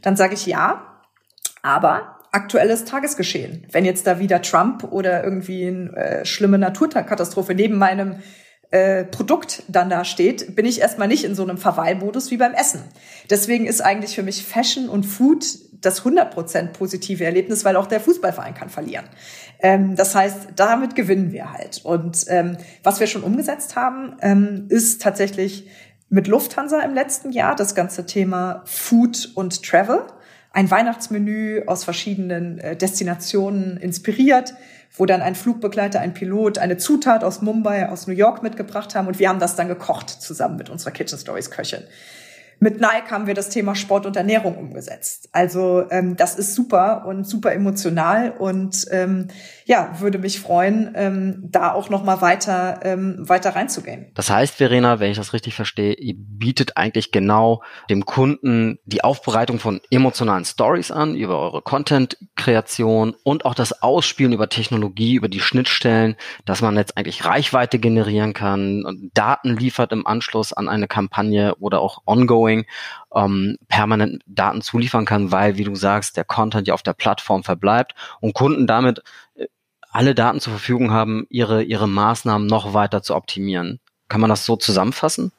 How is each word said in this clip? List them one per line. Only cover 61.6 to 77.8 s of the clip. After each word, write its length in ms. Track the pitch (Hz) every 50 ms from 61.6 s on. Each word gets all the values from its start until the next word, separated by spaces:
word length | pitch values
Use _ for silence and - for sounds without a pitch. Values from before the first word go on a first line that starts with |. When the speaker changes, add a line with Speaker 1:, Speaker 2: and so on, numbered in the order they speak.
| -
Speaker 2:
Content-Kreation 1500 | - - 139 147 - 147 135 131 123 - _ - - _ - - - 117 113 107 - - - 120 110 110 110 110 113 110 _ _
und 220 | 139 143 156 -
auch 100 | 131 131
das 260 | - 120 107 - -
Ausspielen 520 | - 120 139 175 160 - - - 139 123 120
über 160 | 104 107 104
Technologie, 680 | - 117 110 - 123 110 104 101 92 101 113 113 127
über 140 | 127 110 104
die 100 | 92 98
Schnittstellen, 760 | - - - 127 127 - - - - 123 113 - 113 110 110 - - - - - -
dass 160 | - 95 90
man 140 | 117 110 104
jetzt 200 | 107 - - -
eigentlich 300 | - 98 78 76 - -
Reichweite 540 | 85 90 139 147 - - 131 123 120 - 123
generieren 540 | 113 117 113 113 110 107 104 107 107 107 104
kann 520 | - 104 98 98 98 98 98 98 101 -
und 240 | - 95 95 98 92 _
Daten 420 | - 104 110 139 - - 131 120 107
liefert 360 | 123 127 - - 120 - -
im 120 | 110 92
Anschluss 480 | - 107 117 - - - 113 107 - -
an 160 | - 104 76
eine 180 | - 107 104 98
Kampagne 680 | - 107 101 98 - - 104 107 104 104 104 104 90
oder 240 | _ 92 104 104 82
auch 240 | 76 95 - - _
ongoing, 460 | - 107 117 127 117 120 113 113 110 110 110 110 - - - - - - - - _ -
ähm, 400 | 107 104 98 98 98 95 101 - - _ _
permanent 540 | - 110 107 107 113 107 104 107 - - _ _
Daten 340 | 98 - 95 101 - 113
zuliefern 440 | - - - 117 117 120 - 117 110
kann, 260 | - 107 104 101 92
weil, 240 | 90 92 101 104 101
wie 80 | 95 104
du 100 | 101 101
sagst, 440 | 95 95 98 101 104 101 - - -
der 80 | 80
Content 420 | _ - - 110 110 107 110 98 -
ja 60 | 85
auf 100 | 85 -
der 80 | -
Plattform 520 | - _ - 110 98 - - - 104 95 -
verbleibt 520 | - 92 85 95 101 107 120